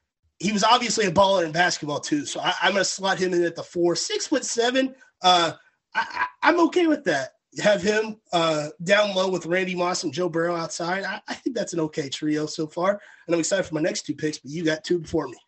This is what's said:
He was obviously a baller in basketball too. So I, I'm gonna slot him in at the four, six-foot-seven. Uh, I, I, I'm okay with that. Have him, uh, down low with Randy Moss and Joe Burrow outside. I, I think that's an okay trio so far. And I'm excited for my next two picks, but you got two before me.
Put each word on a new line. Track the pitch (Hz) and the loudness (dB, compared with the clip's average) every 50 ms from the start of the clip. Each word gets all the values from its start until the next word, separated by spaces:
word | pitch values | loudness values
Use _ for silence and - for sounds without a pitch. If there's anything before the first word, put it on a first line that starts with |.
| _ _ _ _ _ _ _ - | _ _ _ _ _ _ _ -4
He | 156 202 214 | -4 -2 0
was | 196 220 | 2 6
obviously | 220 240 240 240 220 208 226 208 | 6 6 6 4 0 0 0 0
a | 185 156 | 2 4
baller | 196 196 190 196 185 170 | 4 6 6 6 2 2
in | 156 151 | 0 2
basketball | 170 180 175 170 - 156 147 147 - | 2 2 2 2 -2 -4 -4 -4 -4
too. | - - 151 147 135 | -2 -2 -2 -2 -2
So | - - - | -4 -6 -2
I, | 139 170 180 - | 0 0 0 2
I'm | 170 185 196 | 0 2 2
gonna | 196 180 | 2 0
slot | - - - 190 190 180 160 | 0 -2 -4 -2 -2 0 0
him | 185 180 180 | 0 0 2
in | 175 175 | 2 0
at | 165 170 | 0 -2
the | 170 - | -6 -12
four, | - - 175 170 175 165 | -8 -4 0 0 2 2
six-foot-seven. | 170 - - 427 415 - - 302 254 - - - 233 233 247 247 262 269 262 - _ - _ _ _ 185 | 0 -2 -4 -4 -4 -2 0 -2 -2 0 -2 -2 0 0 2 2 2 0 0 -4 _ -20 _ _ _ 2
Uh, | 180 180 175 170 156 135 - _ _ _ _ _ _ - | 4 4 4 4 2 -2 -6 _ _ _ _ _ _ -4
I, | - - - | -4 -4 -4
I, | - - - - - - - | -4 -6 -6 -6 -6 0 2
I'm | 302 320 339 339 | 4 4 6 4
okay | - - 359 339 320 | 4 4 2 4 4
with | 294 - - | 2 2 0
that. | 185 156 139 131 - _ _ _ _ - 151 151 | -2 -2 -2 -2 -6 _ _ _ _ -10 0 2
Have | 208 208 180 | 4 4 4
him, | 170 208 214 220 220 226 214 - _ - 180 | 2 0 2 2 0 -2 -6 -12 _ -4 -2
uh, | 170 165 160 156 151 147 151 - - 170 | 0 2 2 0 0 -2 -6 -8 -8 0
down | 175 202 208 208 202 190 | 2 4 4 4 2 2
low | 185 190 190 | 0 0 0
with | 185 160 - | 0 -2 -2
Randy | 160 175 185 190 185 180 | -2 -2 0 0 -2 -2
Moss | 175 175 175 180 - - | -2 -2 -2 -2 -4 -4
and | 151 127 | -6 -4
Joe | 175 180 180 | -2 -4 -2
Burrow | 156 165 165 175 175 | -2 -2 -2 -2 -2
outside. | 165 165 160 - - 170 170 185 196 190 | -4 -4 -6 -6 -6 -4 -4 -4 -4 -4
I, | 190 202 214 - | -6 -8 -8 -8
I | - 254 | -10 -12
think | - - 302 233 | -6 -6 -6 -4
that's | 214 185 - 175 | -4 -6 -4 -2
an | 165 | -4
okay | 160 156 - 160 143 135 | -4 -2 -2 -6 -6 -6
trio | 127 - 156 151 151 151 151 | -6 -6 -2 -2 -2 -2 -2
so | 151 - - 156 | -4 -4 -6 -8
far. | 156 - 170 175 196 202 - - - - - - | -6 -4 -2 0 0 0 -2 -6 -18 -20 -18 -4
And | - 170 | -2 0
I'm | 170 | 0
excited | 156 - 196 185 170 | 0 0 0 0 -2
for | - 156 | -2 -2
my | 151 | -2
next | 160 196 208 - - | -2 -2 -2 -4 -6
two | - 143 | -6 -8
picks, | - 151 151 147 - | -4 -4 -4 -4 -6
but | - 127 | -12 -10
you | 147 175 170 | -8 -2 0
got | 156 156 156 - | 0 -2 -2 -2
two | - 175 175 | -2 -2 -2
before | 156 - 170 160 143 127 | -2 -2 -4 -4 -4 -4
me. | - - _ | -10 -16 _